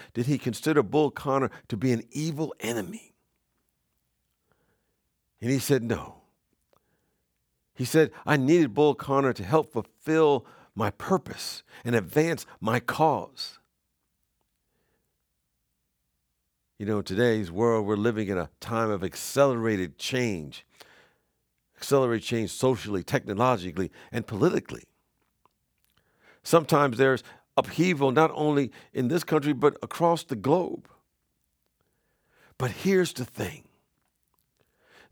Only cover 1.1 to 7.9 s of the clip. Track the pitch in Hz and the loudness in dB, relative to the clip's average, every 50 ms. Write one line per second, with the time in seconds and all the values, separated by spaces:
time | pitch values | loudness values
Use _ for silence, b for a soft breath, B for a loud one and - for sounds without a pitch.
1.1 | - - - 143 135 135 131 110 B B B - 131 98 131 131 120 113 - - | -2 -4 -4 -2 0 0 -2 -2 B B B -10 -6 -2 0 0 0 0 -2 -8
2.1 | - 143 156 165 147 139 160 - - - - 220 240 220 190 170 214 226 - _ | -10 -8 -6 -6 -6 -6 -6 -8 -8 -8 -8 -6 -6 -6 -6 -8 -12 -16 -20 _
3.1 | _ _ _ _ _ _ _ _ _ _ _ _ _ _ _ _ _ _ _ _ | _ _ _ _ _ _ _ _ _ _ _ _ _ _ _ _ _ _ _ _
4.1 | _ _ _ _ _ _ _ _ _ _ _ _ _ _ _ _ _ _ _ _ | _ _ _ _ _ _ _ _ _ _ _ _ _ _ _ _ _ _ _ _
5.1 | _ _ _ _ _ _ 113 120 139 131 - - 143 127 113 113 113 82 - - | _ _ _ _ _ _ -2 0 0 0 2 2 2 4 4 2 0 -2 -4 -10
6.1 | - - _ _ _ _ _ _ _ _ _ _ _ _ _ _ _ _ _ _ | -18 -20 _ _ _ _ _ _ _ _ _ _ _ _ _ _ _ _ _ _
7.1 | _ _ _ _ _ _ _ _ _ _ _ _ _ - 127 120 | _ _ _ _ _ _ _ _ _ _ _ _ _ -8 -4 2